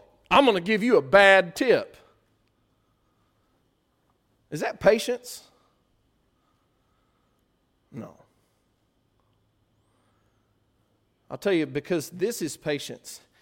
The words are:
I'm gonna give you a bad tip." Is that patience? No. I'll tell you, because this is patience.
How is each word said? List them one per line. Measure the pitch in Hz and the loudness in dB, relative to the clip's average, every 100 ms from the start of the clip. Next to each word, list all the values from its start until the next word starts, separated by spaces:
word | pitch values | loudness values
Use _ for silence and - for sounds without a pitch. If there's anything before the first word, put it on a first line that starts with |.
| _ _ - | _ _ 0
I'm | 214 | 2
gonna | 269 190 | 4 2
give | 175 214 | 0 -2
you | 233 185 | 2 2
a | |
bad | 135 190 196 190 175 | 4 6 8 6 2
tip." | - 262 151 - - _ _ _ _ _ _ _ _ _ _ _ _ _ _ _ _ _ _ _ _ _ _ _ _ - | -2 0 0 -2 -16 _ _ _ _ _ _ _ _ _ _ _ _ _ _ _ _ _ _ _ _ _ _ _ _ -14
Is | 151 | -10
that | 233 - | -8 -2
patience? | 185 226 - 240 - - - _ _ _ _ _ _ _ _ _ _ _ _ _ _ _ _ _ _ _ _ _ _ _ _ | 2 2 0 -8 -10 -20 -20 _ _ _ _ _ _ _ _ _ _ _ _ _ _ _ _ _ _ _ _ _ _ _ _
No. | 143 104 - _ _ _ _ _ _ _ _ _ _ _ _ _ _ _ _ _ _ _ _ _ _ _ _ _ _ _ _ _ _ - | -18 -18 -20 _ _ _ _ _ _ _ _ _ _ _ _ _ _ _ _ _ _ _ _ _ _ _ _ _ _ _ _ _ _ -20
I'll | 131 | -8
tell | 202 | -2
you, | 175 | -2
because | 147 135 - 175 - | -2 -6 -6 -6 -8
this | 175 208 233 | -6 -6 -6
is | 160 - | -10 -10
patience. | 160 143 - 117 - - _ _ | -8 -8 -8 -16 -20 -20 _ _